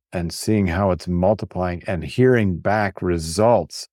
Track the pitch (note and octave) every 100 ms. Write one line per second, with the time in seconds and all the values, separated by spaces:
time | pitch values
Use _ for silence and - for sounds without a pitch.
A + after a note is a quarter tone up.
0 | _ F#2 E2+ - - G#2+ F#2+ F2 G2+ F2
1 | - F2 F#2 G#2 G2+ F2+ F2+ F2 - F2+
2 | D#2+ - B2+ A#2+ G2+ E2 G2 G#2+ G2+ -
3 | F2+ E2+ D#2+ E2+ A2+ A2 D#2 - -